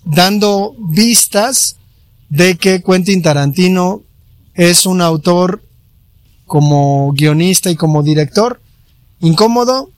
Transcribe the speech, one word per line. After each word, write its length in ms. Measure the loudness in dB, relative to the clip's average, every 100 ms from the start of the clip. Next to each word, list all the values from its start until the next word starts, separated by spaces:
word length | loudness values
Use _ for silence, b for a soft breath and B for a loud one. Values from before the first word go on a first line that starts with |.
dando 680 | -2 0 0 2 0 0 -4 -8 -4
vistas 840 | 0 2 0 -2 -2 -2 -2 -6 -8 _ _ _ _ _
de 260 | 0 0
que 260 | 2 -2 -2
Quentin 400 | 0 0 0 0
Tarantino 840 | 0 0 -2 0 0 2 -2 -4 _ _ _ _ _
es 320 | 0 2 2
un 160 | 0 0
autor 640 | 0 0 0 0 0 -4 _ _ _ _ _ _ _ _
como 680 | _ 0 2 2 2 0 -2
guionista 580 | 0 0 2 0 0 -4
y 60 |
como 280 | -2 0 0
director 580 | 0 0 -2 -2 -2 -4 _ _ _ _ _ _
incómodo 720 | 0 2 2 2 0 -2 -6